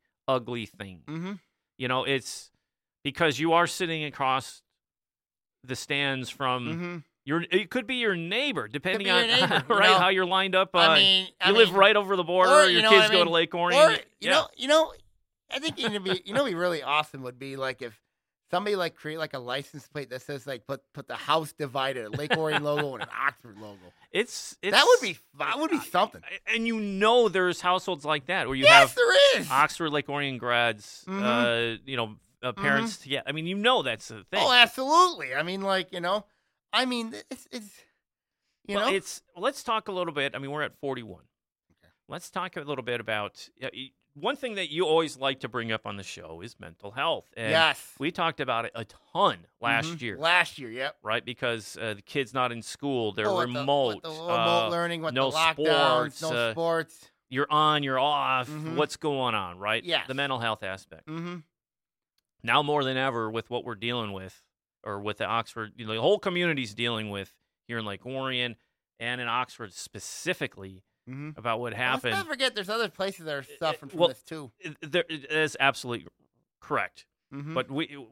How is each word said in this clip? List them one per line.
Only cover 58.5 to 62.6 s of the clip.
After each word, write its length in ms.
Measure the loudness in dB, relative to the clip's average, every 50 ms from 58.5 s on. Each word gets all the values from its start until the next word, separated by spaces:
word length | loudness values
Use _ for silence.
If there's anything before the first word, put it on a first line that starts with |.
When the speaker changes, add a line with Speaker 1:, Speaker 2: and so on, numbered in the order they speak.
| -8 -8 -8 -4 -2
Speaker 1:
What's 200 | 0 -2 -2 -2
going 380 | -4 -4 -4 -2 0 0 0 -2
on, 220 | -2 -4 -6 -8 -6
right? 240 | -2 -2 -2 -2
Speaker 2:
Yes. 240 | -2 -2 -2 -2 -2 -4
Speaker 1:
The 60 | -4
mental 240 | -4 -4 -2 -2 -2
health 220 | -2 -2 -2 -4 -6
aspect. 420 | -8 -10 -10 -12 _ -20 -20 -16
Speaker 2:
Mm-hmm. 300 | -14 -12 -10 -10 -10 -12 -14 -16 _ _ _ _ _ _ _ _ _ _ _ _ _ _ _ _ _ _ _
Speaker 1:
Now 200 | -2 2 2 2